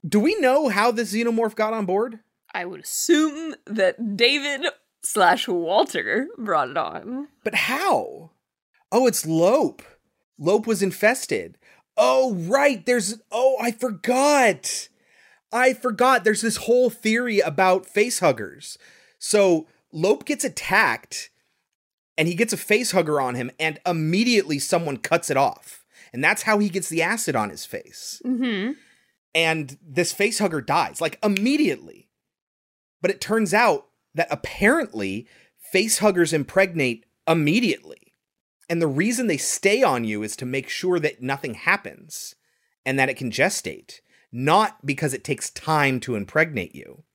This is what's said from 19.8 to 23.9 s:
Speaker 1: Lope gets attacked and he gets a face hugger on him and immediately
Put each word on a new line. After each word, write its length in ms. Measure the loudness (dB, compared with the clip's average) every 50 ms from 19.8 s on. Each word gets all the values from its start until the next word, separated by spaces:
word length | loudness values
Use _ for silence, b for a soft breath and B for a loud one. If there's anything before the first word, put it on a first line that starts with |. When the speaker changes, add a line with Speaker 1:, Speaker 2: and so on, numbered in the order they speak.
| b _ -6
Speaker 1:
Lope 320 | -2 2 2 2 0 0
gets 180 | -6 -4 -4 -4
attacked 840 | -6 -6 -8 -4 0 2 2 4 2 0 -4 -8 _ -14 -14 -14 -14 _ _ _ _ _ _ _ _ _ _ _ _ _ _ _ _ _
and 100 | -2 -2
he 60 | -2 0
gets 160 | 0 -2 -2
a 60 | -2
face 340 | -8 -2 0 0 0 0 0
hugger 300 | 0 0 0 2 0 0
on 140 | 0 -2 -4
him 140 | -6 -8 -8 -6
and 220 | -4 -4 -4 -4 -4 _
immediately 760 | -4